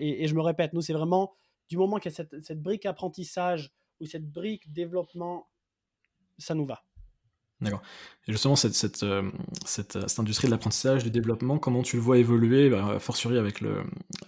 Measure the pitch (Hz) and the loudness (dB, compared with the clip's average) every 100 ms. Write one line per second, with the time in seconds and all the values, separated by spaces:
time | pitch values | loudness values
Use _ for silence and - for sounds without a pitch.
0 | 151 127 156 156 160 160 160 165 160 156 | -4 -2 0 0 0 0 0 -2 -2 -2
1 | 160 185 190 _ _ _ - 170 190 208 | 0 0 0 _ _ _ -6 0 0 0
2 | 180 156 160 143 156 156 156 214 196 - | -6 -10 -12 -14 -12 -8 -4 -4 -4 -6
3 | 185 170 175 - 180 170 139 _ _ - | -8 -8 -8 -4 -2 -2 -6 _ _ -16
4 | 156 165 151 156 202 214 156 151 170 180 | -12 -10 -10 -8 -8 -8 -10 -8 -6 -4
5 | 170 175 175 175 - _ _ _ _ _ | -6 -6 -8 -8 -12 _ _ _ _ _
6 | _ _ _ - - 160 139 113 _ - | _ _ _ -14 -6 -4 -4 -8 _ -20
7 | - _ _ _ _ - 110 101 - - | -20 _ _ _ _ -6 -4 -4 -8 -20
8 | - - - 107 139 139 113 - 104 - | -20 -14 -6 0 2 4 2 0 -2 -2
9 | 104 98 98 - - - - - 98 98 | -2 0 -2 -6 -10 -10 -8 -8 -6 -6
10 | 98 - 110 107 131 113 113 - 131 135 | -4 -2 -2 2 2 2 0 0 2 2
11 | 117 117 113 113 127 151 139 123 123 120 | 2 0 0 0 0 0 2 0 0 0
12 | 117 127 117 117 117 131 143 104 101 104 | 6 8 8 8 8 8 8 6 2 -2
13 | - - 117 120 104 - 107 101 - - | -2 -4 0 2 0 -2 -4 -4 -6 -10
14 | - - | -12 -14